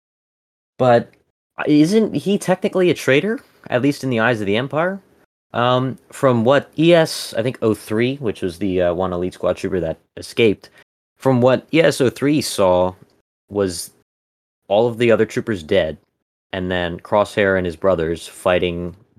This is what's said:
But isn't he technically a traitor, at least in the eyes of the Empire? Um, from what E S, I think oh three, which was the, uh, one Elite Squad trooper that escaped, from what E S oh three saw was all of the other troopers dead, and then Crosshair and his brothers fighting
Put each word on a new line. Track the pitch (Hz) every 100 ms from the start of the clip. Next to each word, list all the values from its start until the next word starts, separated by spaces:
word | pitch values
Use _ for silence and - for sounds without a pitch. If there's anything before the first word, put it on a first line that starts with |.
| _ _ _ _ _ _ _ -
But | 127 120 - _ _ _ _ - -
isn't | 147 160 220 214
he | 139 180 202
technically | - 185 202 185 180
a |
traitor, | 143 - 135 190 240 - _ -
at | 123
least | 139 143
in | 135
the | 117
eyes | 113 113
of | 98
the | 107
Empire? | 135 147 180 196 - _ _ _ _
Um, | 113 120 127 131 - _
from | - 135 120
what | 113 139 - -
E | 165
S, | 170 160 - - -
I |
think | 117 117
oh | 113
three, | 104 - 110 123 139
which | 120 92
was | 95 85
the, | 101 92
uh, | 87
one | 87 95
Elite | 90 92
Squad | - 90 90
trooper | 95 90
that | 80 78 _ -
escaped, | 92 - 113 95 - _ _ _ _ _
from | 135 123
what | 127 123 -
E | 156
S | 160 -
oh | 123
three | - 139 151
saw | - - 95 90 90 92 - _ _ _ -
was | 101 98 85 - _ _ _ _ _ _ _ -
all | 101 120
of | 110
the | 120
other | 107 110
troopers | 127 - 98
dead, | 78 98 80 76 _ _ _ _ _
and | 95 90
then | 90 87 87
Crosshair | - 107 104 - 98 95
and | 90
his | 80
brothers | 95 87 80 82 -
fighting | - 95 90 87 87 87 87 _